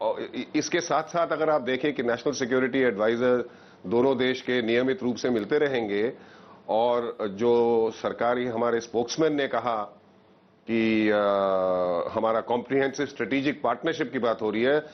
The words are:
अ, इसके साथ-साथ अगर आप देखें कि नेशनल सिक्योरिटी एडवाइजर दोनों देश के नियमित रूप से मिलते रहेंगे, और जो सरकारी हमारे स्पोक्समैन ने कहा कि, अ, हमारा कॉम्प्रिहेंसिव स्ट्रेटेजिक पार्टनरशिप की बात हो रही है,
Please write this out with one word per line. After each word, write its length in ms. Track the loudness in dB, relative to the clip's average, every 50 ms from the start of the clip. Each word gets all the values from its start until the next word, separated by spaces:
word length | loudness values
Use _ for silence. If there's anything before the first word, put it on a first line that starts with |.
अ, 260 | -2 -2 -2 -4 -6 -10 -8 -10 -8 -6 -4
इसके 240 | -4 -4 -2 -2 -2
साथ-साथ 480 | -2 0 -2 -2 -2 -2 -2 -2 -2 0
अगर 220 | 0 0 0 2
आप 100 | 2 0
देखें 340 | 0 -2 -2 0 0 -2 -2
कि 80 | -2
नेशनल 300 | -2 -2 -2 -2 -2 -4
सिक्योरिटी 460 | -2 -2 -2 0 0 2 2 2 2 2
एडवाइजर 720 | 2 2 2 2 2 2 2 2 2 2 2 2 0 -4 -10 -20 -20 -20 -20 -14 -6
दोनों 320 | -2 0 2 4 2 2 2
देश 220 | 0 0 -2 -2
के 220 | -2 -2 -2 0
नियमित 400 | 0 2 2 2 2 2 0 0
रूप 140 | -2 -4 -2
से 140 | -2 0 0
मिलते 280 | 0 0 0 0 0 2
रहेंगे, 540 | 2 2 0 0 -2 0 0 0 0 -2 -4 -6 -16 -20 -20 -20 -20 -20 -20 -12 -6 -2
और 480 | 0 2 2 2 2 0 -2 -4 -6 -6 -6 -6
जो 600 | -2 0 2 4 4 6 4 4 4 4 2 0 -2
सरकारी 520 | -2 -4 -4 -2 0 0 0 0 0 -2
हमारे 340 | -2 -2 -2 0 0 0 0
स्पोक्समैन 540 | -2 -2 -2 -2 -2 -2 0 0 0 2 2
ने 140 | 0 -2 -2
कहा 340 | -2 -2 -2 -2 -2 -4 -4 -8 -12 -20 _ -20 -20 _ _ _ -20 _ _ _ _ _ _ -2
कि, 380 | 0 0 2 2 2 2 2 4
अ, 80 | 4 4 4 4 2 2 2 2 2 2 2 2 0 0 0 0 0 -2 -2 -4 -2 -2
हमारा 220 | 0 0 0 0
कॉम्प्रिहेंसिव 680 | 0 -2 -2 -2 -2 0 0 0 0 0 -2 -4 -6
स्ट्रेटेजिक 560 | -6 -4 -6 -4 -2 -2 -2 0 -2 -2 -2
पार्टनरशिप 500 | -2 -2 -2 -2 -2 -4 -2 -2 -4 -4
की 60 | -4 -2
बात 240 | 0 0 0 0
हो 80 | -2 -2
रही 120 | 0 0
है, 240 | 2 2 2 2 0 -4